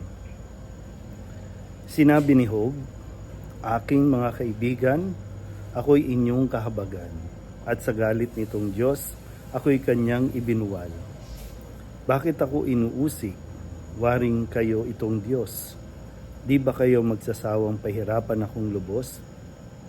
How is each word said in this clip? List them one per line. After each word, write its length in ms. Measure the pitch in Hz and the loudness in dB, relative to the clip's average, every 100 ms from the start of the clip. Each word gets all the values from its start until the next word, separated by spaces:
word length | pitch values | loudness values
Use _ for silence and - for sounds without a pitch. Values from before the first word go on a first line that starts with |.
| 92 - - - - - - - - - - - - - - - - - - | -10 -12 -12 -12 -14 -14 -14 -14 -14 -14 -14 -14 -12 -12 -12 -12 -14 -14 -4
Sinabi 480 | - 147 151 143 | 6 8 8 8
ni 160 | 131 117 | 6 6
Job, 240 | 107 113 143 131 - - - - - - - | 2 0 -2 -8 -12 -14 -14 -12 -12 -14 -8
"Aking 480 | 113 117 - 143 143 | -2 -2 2 4 6
mga 320 | 131 120 110 | 4 2 0
kaibigan, 720 | 123 107 120 127 131 147 190 180 - - - - - | -4 0 0 2 4 4 0 -6 -10 -12 -12 -12 -8
ako'y 320 | 123 120 147 | -2 6 6
inyong 480 | 135 123 120 123 131 | 6 4 4 4 2
kahabagan, 640 | 120 120 107 95 95 87 82 - - - - | 0 -2 -4 -4 -6 -10 -10 -10 -12 -14 -10
at 160 | - 117 | -4 -2
sa 160 | - | 0
galit 400 | 110 110 113 117 | 2 2 2 0
nitong 400 | 113 107 110 104 | -2 -4 -2 -2
Diyos, 400 | 98 127 143 - - - - - | 2 2 2 -2 -12 -14 -16 -6
ako'y 240 | 127 147 135 | -2 4 4
kanyang 560 | 131 120 117 120 131 | 4 2 4 4 2
ibinuwal. 560 | 127 117 113 104 95 87 85 - - - - - - - - - - - | 0 0 0 0 -4 -6 -10 -12 -14 -12 -12 -12 -14 -14 -14 -14 -10 0
Bakit 320 | 135 165 147 | 2 2 2
ako 240 | 139 147 | 2 0
inuusig? 720 | - 123 117 127 151 - 107 92 - - - - - 110 | 2 2 2 2 0 0 -6 -8 -12 -12 -12 -12 -12 0
Waring 480 | 120 123 120 117 113 | 2 4 4 2 0
kayo 400 | 120 113 110 120 | 0 2 2 0
itong 320 | 110 110 110 | -2 0 0
Diyos. 560 | 104 131 107 - - - - - - - - - | 0 -2 -2 -6 -12 -14 -16 -14 -16 -16 -16 -8
Di 160 | - 139 | 2 4
ba 160 | 131 | 4
kayo 320 | 123 127 123 | 4 6 6
magsasawang 720 | 117 107 - 110 110 107 107 107 | 4 0 -2 -4 0 2 2 0
pahirapan 640 | 110 104 104 113 113 110 107 | -2 -2 0 0 0 -2 -2
akong 240 | 117 107 | -2 -2
lubos? 480 | 101 92 107 131 - - - - - - - | -2 -2 -4 -4 -10 -16 -18 -18 -18 -18 -16